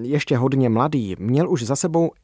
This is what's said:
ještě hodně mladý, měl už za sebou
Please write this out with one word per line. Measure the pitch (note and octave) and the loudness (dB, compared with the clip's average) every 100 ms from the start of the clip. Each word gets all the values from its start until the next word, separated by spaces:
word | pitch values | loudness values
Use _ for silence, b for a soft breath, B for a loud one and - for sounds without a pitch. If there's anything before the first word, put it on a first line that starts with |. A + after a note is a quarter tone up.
ještě | A#2+ D3 - B2 | -4 -4 0 0
hodně | C3 C3+ B2 | 2 2 2
mladý, | A2 D3+ C#3+ G2+ F2 | 2 2 0 -4 -4
měl | G#2 C3+ F3+ | 0 0 2
už | D#3 | 0
za | A2+ C#3 | -2 -2
sebou | F3 E3 E3 - | 0 0 -2 -4